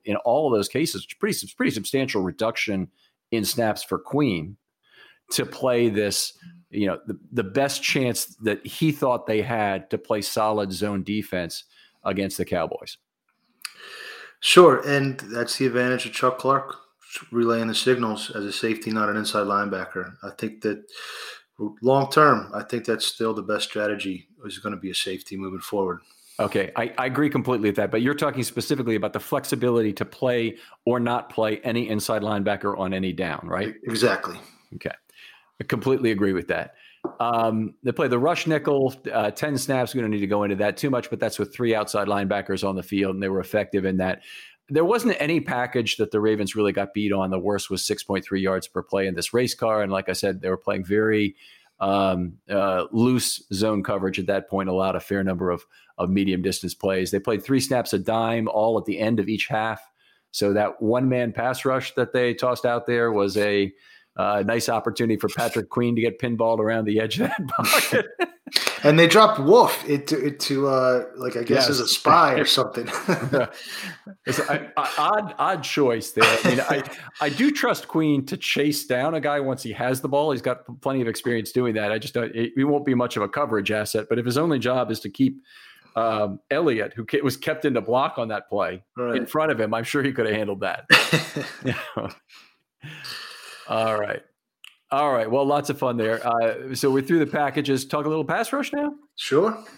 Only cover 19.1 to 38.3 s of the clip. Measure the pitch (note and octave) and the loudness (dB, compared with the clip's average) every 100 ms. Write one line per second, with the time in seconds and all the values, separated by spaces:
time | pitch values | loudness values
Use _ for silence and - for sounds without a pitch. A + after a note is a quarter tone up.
19.1 | G#2 G2+ G#2+ G2+ G2+ G2+ F#2 F#2 F#2 F2+ | -2 -2 -2 0 0 -2 -4 -8 -10 -10
20.1 | - G2 - A2 G#2+ G#2+ G#2 - - - | -12 -16 -8 -10 -4 -4 -6 -10 -18 -16
21.1 | - - - _ - G#2+ - B2 C3+ C3+ | -14 -16 -18 _ -10 -10 -2 2 4 4
22.1 | D#3 D3 A2+ F#2+ G#2 - A#2+ A#2 G#2+ - | 6 6 4 -2 -10 -6 -6 -4 -4 -4
23.1 | - A2+ G#2+ G2 G#2 - G#2+ G#2 G2+ F#2+ | -2 -4 -4 -4 -4 -4 -4 -4 -4 -6
24.1 | F2+ - _ G#2+ - G#2+ F#2+ F#2+ F2 G2 | -10 -14 _ -16 -12 -10 -8 -8 -6 -6
25.1 | F#2 - F#2+ F#2+ F#2 - G#2 F#2+ F2 - | -8 -10 -10 -10 -10 -4 -2 -2 -4 -12
26.1 | _ - - G2+ G#2 F#2 - A#2+ - B2+ | _ -12 -4 -2 -2 -2 -4 -4 -4 -4
27.1 | C3 D3 C#3+ A#2+ B2 G#2 G2+ G2+ A2 B2+ | 0 0 0 0 2 2 2 0 2 0
28.1 | D3 D3+ B2+ A#2+ A#2+ - C#3 A#2 G#2+ G#2+ | 0 -2 -2 -6 -4 -2 -2 0 0 -2
29.1 | G#2 - C#3 - B2+ B2 A#2 G#2+ G2+ G2 | -4 -4 -4 -2 -2 2 2 2 -2 -8
30.1 | - C3 A#2+ A2+ A2+ - - A#2 B2 A#2+ | -4 0 0 -2 -6 -16 -6 0 2 2
31.1 | A#2+ - - A2 G#2+ B2+ A#2 A2 G#2 - | -2 -2 -2 0 0 -2 -2 -2 -2 0
32.1 | A2 G#2 G2+ G2+ G2+ G2+ F#2+ F#2 F#2 F#2+ | -2 0 0 0 -2 -2 -2 -2 -2 -2
33.1 | E2+ F2 D2 F2 E2 F2 - A#2 A2 A#2 | -4 -4 -6 -6 -6 -6 -8 -8 0 0
34.1 | F#2 F2+ E2+ - _ _ - - - _ | 0 -6 -12 -20 _ _ -12 -10 -12 _
35.1 | - - - _ - - A#2+ C3 C3+ A#2 | -20 -20 -20 _ -14 -6 -2 0 2 2
36.1 | G2+ G2 F#2 - E2+ - - - _ - | 2 2 0 -2 -4 -6 -14 -20 _ -10
37.1 | - A#2 A#2 A2+ A2 G#2+ - B2+ A#2+ C#3 | -4 0 2 2 0 -4 -4 -4 0 2
38.1 | A#2+ D3 | 2 2